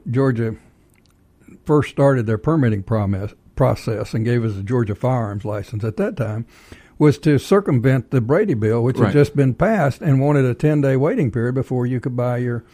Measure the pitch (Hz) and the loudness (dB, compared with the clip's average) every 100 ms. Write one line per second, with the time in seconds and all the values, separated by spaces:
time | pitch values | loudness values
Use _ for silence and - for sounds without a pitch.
0 | - 123 135 117 113 110 _ _ _ _ | -4 0 0 0 -4 -6 _ _ _ _
1 | _ _ _ _ - - - 151 131 - | _ _ _ _ -20 -14 0 2 2 2
2 | 139 131 110 107 - 160 123 104 95 110 | 2 2 0 -2 0 2 2 0 -2 -2
3 | 98 98 104 - _ - 127 113 - 107 | -2 -4 -6 -12 _ -2 0 0 -4 -6
4 | 113 113 113 120 113 98 101 127 110 104 | -4 -4 0 0 -2 -4 -4 -2 -2 -2
5 | 127 127 107 101 104 107 98 110 113 - | -2 -2 -4 -6 -8 -8 -8 -8 -6 -4
6 | 208 208 107 107 113 - - - - - | -4 -4 -6 -6 -10 -14 -20 -20 -14 2
7 | 151 135 156 139 - 196 196 131 123 131 | 2 4 2 0 2 0 2 2 2 0
8 | - 135 113 156 214 120 107 117 120 127 | 0 -2 2 0 0 0 0 0 0 2
9 | 104 147 147 - 135 120 190 214 143 - | 2 4 2 2 0 2 0 2 0 0
10 | 160 135 139 147 127 120 151 151 139 131 | 0 2 4 2 2 0 0 2 2 2
11 | 147 254 139 117 117 131 127 127 123 127 | 0 0 -2 -2 -2 -2 -4 -2 -2 -4
12 | 131 123 123 123 123 120 - | -4 -4 -2 -2 -4 -6 -10